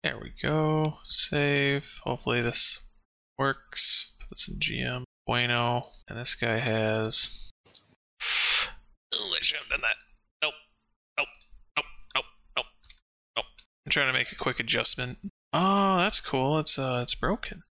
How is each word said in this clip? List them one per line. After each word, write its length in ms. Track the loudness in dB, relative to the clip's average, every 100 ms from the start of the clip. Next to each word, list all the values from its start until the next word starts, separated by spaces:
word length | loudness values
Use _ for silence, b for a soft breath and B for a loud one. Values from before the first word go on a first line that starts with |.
There 160 | -6 -6
we 120 | -12 -4
go. 520 | 0 2 2 2 0 -2 -8
Save. 760 | -4 0 2 2 2 2 0 -4 -10
Hopefully 380 | -6 -4 0 0
this 380 | 0 2 0 -2 -10 _ _ _ _ -2
works. 760 | -2 -2 -6 0 2 2 0 -6
Put 100 | -14
this 180 | -6 -6
in 100 | -2
G 220 | -4 -2
M. 240 | -4 -4 -8 _ -2
Bueno. 560 | 0 2 2 2 0 -4 -18 -14
And 100 | -6
this 160 | -2
guy 240 | 0 0 0
has, 920 | 0 0 2 0 0 0 -2 -4 -14 -16 _ -10 _ _ _ _ B B B B B B -20 _ _
oh, 200 | -6 -4 0
I 20 |
shouldn't 240 | 0 -2 -6
have 40 |
done 100 | -4
that. 140 | -2 -4 -8 _ _ _
Nope. 120 | -6 -6 _ _ _ _ _ -8
Nope. 100 | -8 -10 _ -20 -8 -6
Nope. 100 | -6 -14 -4 -4
Nope. 80 | -4 _ -8 -6
Nope. 100 | -6 _ -20 -20 _ _ _ -8
Nope. 80 | -8 -14 -20 _ -2
I'm 40 |
trying 180 | 2 2
to 60 | 0
make 140 | -2
a 40 | -2
quick 220 | -4 0
adjustment. 580 | 0 2 2 0 -4 -6 -12 _ _
Oh, 460 | 2 6 6 6 4
that's 220 | 4 2
cool. 380 | 0 2 2 2
It's, 200 | 2 0
uh, 220 | 0 0
it's 120 | 0
broken. 480 | 0 0 0 -4 -12 -16